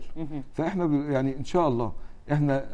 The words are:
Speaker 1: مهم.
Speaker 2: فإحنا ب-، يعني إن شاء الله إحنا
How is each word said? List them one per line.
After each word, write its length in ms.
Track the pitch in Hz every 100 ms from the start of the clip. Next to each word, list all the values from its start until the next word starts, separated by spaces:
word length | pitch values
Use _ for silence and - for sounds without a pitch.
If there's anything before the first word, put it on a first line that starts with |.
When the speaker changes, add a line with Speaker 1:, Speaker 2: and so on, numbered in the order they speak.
| - 156
Speaker 1:
مهم. 260 | 147 147 -
Speaker 2:
فإحنا 320 | - 170 190 170
ب-، 240 | 143 147
يعني 280 | 135 135 135
إن 80 | 127
شاء 220 | 175 156
الله 240 | 120 110 - - - -
إحنا 340 | 147 147 135 -